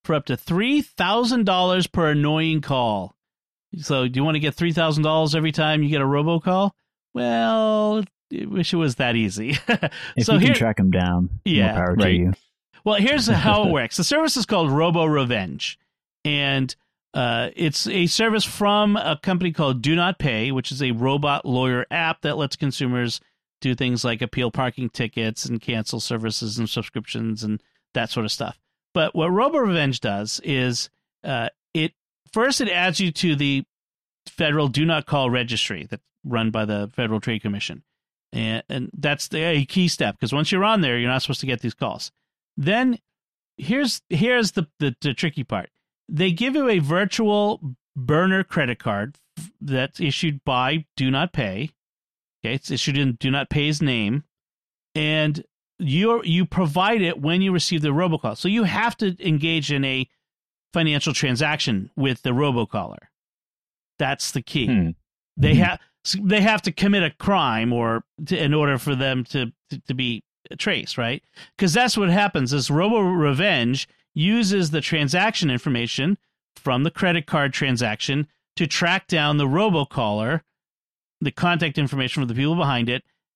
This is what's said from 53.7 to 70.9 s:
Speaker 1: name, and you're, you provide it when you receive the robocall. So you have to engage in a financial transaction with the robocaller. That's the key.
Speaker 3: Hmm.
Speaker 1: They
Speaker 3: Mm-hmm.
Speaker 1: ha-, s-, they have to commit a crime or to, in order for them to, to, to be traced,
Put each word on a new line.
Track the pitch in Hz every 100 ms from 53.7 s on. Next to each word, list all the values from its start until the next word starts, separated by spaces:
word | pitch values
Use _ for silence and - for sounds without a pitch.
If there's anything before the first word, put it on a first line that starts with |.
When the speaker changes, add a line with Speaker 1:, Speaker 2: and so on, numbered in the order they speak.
| 147
Speaker 1:
name, | 147 120 104 135 - _ _ _ _ _ _ 156
and | 151 156 151 151 - _ _ -
you're, | 156 143 214 233 -
you | 170 180
provide | - 170 156 196 233
it | 170 165
when | 143 175
you | 190
receive | 180 - 170
the | 151
robocall. | 143 180 156 - 107
So | 185
you | 220
have | 196 185 233 -
to | 202 180 185
engage | 151 165 165 147
in | 143 135
a | 131 131 _ _ _ _ _ _
financial | 170 160 147 160
transaction | 135 135 123 151 147 - 101 98 -
with | 135 123
the | 131
robocaller. | 123 147 123 107 107 80 50 - _ _ _ _ _ _ _ _ -
That's | 135 143 -
the | 135
key. | - 151 123
Speaker 3:
Hmm. | 117 82 85 _ _ _ -
Speaker 1:
They | 139
Speaker 3:
Mm-hmm. | 151
Speaker 1:
ha-, | - 175 _ _ -
s-, | 190
they | 202 214
have | 202 214
to | 185
commit | - 202 202
a | 165
crime | - - 196 139 110 117
or | 120 117 113 - - 156
to, | 180
in | 147
order | 151 143 135
for | - 131
them | 135 131 120
to, | 143 120 - -
to, | 135 -
to |
be | 131 127 113 - _ - -
traced, | - 151 -